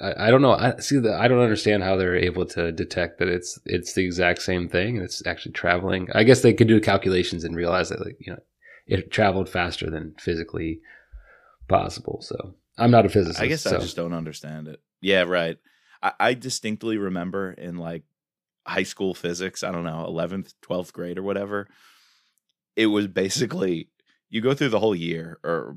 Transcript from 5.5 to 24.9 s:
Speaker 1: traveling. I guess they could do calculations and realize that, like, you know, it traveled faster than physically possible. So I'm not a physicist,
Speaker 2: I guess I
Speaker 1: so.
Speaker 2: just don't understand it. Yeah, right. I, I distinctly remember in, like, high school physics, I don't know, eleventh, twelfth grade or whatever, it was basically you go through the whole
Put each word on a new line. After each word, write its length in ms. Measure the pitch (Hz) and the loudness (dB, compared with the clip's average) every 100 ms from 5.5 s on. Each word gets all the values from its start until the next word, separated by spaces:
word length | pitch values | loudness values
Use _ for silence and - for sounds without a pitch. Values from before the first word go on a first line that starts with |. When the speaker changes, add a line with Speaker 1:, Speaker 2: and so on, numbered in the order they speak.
Speaker 1:
traveling. 560 | - 87 87 92 92 92 | -4 0 0 0 -2 0
I 100 | 107 | 4
guess 160 | 113 127 | 8 8
they 140 | 120 | 8
could 140 | - 113 | 6 8
do 120 | 110 | 6
calculations 640 | 104 98 95 90 90 87 | 6 2 2 0 0 -4
and 100 | 82 | -6
realize 360 | 85 87 90 85 | -4 -2 0 -2
that, 100 | 90 | -4
like, 160 | 95 - | -8 -12
you 120 | - | -14
know, 80 | 87 _ _ _ - - | -16 _ _ _ -18 -4
it 240 | 98 - | -4 -2
traveled 380 | - 104 95 92 | 2 2 2 -2
faster 420 | 90 87 - 82 | -2 -4 -4 -6
than 240 | 80 80 78 | -6 -10 -10
physically 580 | - 82 82 82 82 80 - - _ - - _ _ _ - | -4 -4 -4 -6 -6 -8 -12 -20 _ -20 -20 _ _ _ 0
possible. 560 | - 50 - - - | 0 0 -8 -10 -10
So 320 | - - 92 - _ - | -10 -12 -12 -16 _ 0
I'm 140 | 120 | 6
not 120 | 120 | 8
a 40 | 104 | 6
physicist, 320 | 104 85 - | 4 2 0
Speaker 2:
I 80 | 120 | -2
guess 180 | 156 - | -2 -2
I 40 | |
Speaker 1:
so. 80 | 185 | -2
Speaker 2:
just 160 | 87 - | -2 -6
don't 160 | 85 | -6
understand 560 | 85 78 76 76 78 78 | -6 -8 -12 -14 -14 -14
it. 120 | 76 _ _ | -18 _ _
Yeah, 220 | 92 95 | 2 2
right. 360 | 87 90 82 82 _ _ _ - | 4 0 -2 -6 _ _ _ -6
I, 120 | 90 - | -6 0
I 140 | 107 | 0
distinctly 640 | 123 127 - 110 107 113 110 | 0 -4 -8 -6 -6 -2 -2
remember 540 | 98 92 90 98 95 | -2 -4 -4 -6 -6
in, 280 | - 87 87 | -8 -12 -10
like, 260 | 82 82 - _ _ _ _ _ | -10 -10 -14 _ _ _ _ _
high 200 | - 95 | -8 -4
school 280 | 95 - 98 | -4 -4 -4
physics, 520 | 87 87 87 92 - | -4 -6 -6 -8 -8
I 80 | 98 | -8
don't 100 | 90 | -6
know, 220 | 85 80 | -6 -8
eleventh, 500 | 85 82 85 95 - _ | -8 -6 -6 -6 -10 _
twelfth 320 | - 90 90 | -8 -8 -8
grade 260 | - 87 90 | -10 -10 -8
or 40 | |
whatever, 440 | 98 98 101 104 101 _ _ _ _ _ _ _ _ _ _ - | -6 -6 -4 -8 -10 _ _ _ _ _ _ _ _ _ _ 0
it 100 | 110 | 2
was 220 | 104 104 | 2 0
basically 800 | 92 95 131 123 180 95 82 80 _ _ _ _ | -2 -2 -2 -4 -2 -4 -4 -8 _ _ _ _
you 120 | 110 | -4
go 140 | 120 | -2
through 160 | 139 147 | 0 0
the 100 | 107 | 2
whole 140 | 110 | 2